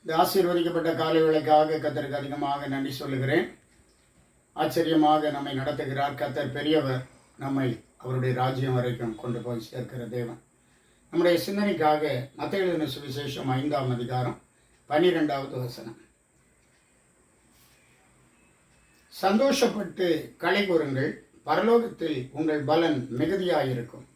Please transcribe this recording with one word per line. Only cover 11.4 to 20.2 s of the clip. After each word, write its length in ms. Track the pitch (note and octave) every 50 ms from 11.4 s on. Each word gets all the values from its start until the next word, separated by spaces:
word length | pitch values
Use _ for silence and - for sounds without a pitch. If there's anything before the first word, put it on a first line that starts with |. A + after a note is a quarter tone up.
| - G3 G3 G3+ G3+ G3+ F3+ - D#3 D3+ D3+ D3+ D#3 C#3+ C3 B2+ C3 - _ -
மத்தேயு 140 | - -
எழுதின 320 | G3+ G3 F#3 F3+ E3+ D#3 D#3
சுவிசேஷம் 640 | C#3 B2+ C#3 C#3+ C#3+ B2+ C#3+ C#3+ C3 - - B2 C3+
ஐந்தாம் 420 | C3 C3 C#3 D3+ D3 C#3 C3 B2+
அதிகாரம் 500 | B2 A#2+ A#2+ A#2 B2+ B2+ B2 - - - _ _ _ _ _ _ _ _ _
பன்னிரெண்டாவது 760 | _ F3 - F3 F3+ E3 D#3+ D3+ D3 C#3 C#3 C3+ C3+ - B2+
வசனம். 360 | B2+ B2 - - - - - - - _ _ _ _ _ _ _ _ _ _ _ _ _ _ _ _ _ _ _ _ _ _ _ _ _ _ _ _ _ _ _ _ _ _ _ _ _ _ _ _ _ _ _ _ _ _ _ _ _ _ _ _ _ _ _ _ _ _ _ _ _ - -
"சந்தோஷப்பட்டு 1120 | - F#3+ G3+ A3 C4+ C#4 - - A#3+ G#3 - G#3+ F#3+ E3+ - - F#3 E3+ E3 D3+